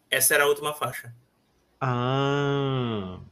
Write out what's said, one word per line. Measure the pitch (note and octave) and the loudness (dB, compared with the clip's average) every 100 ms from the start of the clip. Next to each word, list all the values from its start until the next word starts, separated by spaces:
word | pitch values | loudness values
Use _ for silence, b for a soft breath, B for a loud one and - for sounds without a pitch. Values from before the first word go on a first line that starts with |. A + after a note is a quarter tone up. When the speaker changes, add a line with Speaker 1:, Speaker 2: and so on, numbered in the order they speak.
| _ | _
Speaker 1:
essa | C3 B2 | 0 4
era | D3 | 4
a | C#3+ | 4
última | D3 D3+ | 2 -2
faixa. | D3 - - A#2+ A#2+ _ _ _ _ _ _ | -4 -6 -6 -14 -18 _ _ _ _ _ _
Speaker 2:
Ah. | C3+ B2 B2 C3+ C#3 C#3+ C#3+ C#3 C#3 C3 B2 G#2+ F#2 F2+ F2+ | -2 0 0 0 2 0 0 0 0 0 -2 -4 -6 -10 -16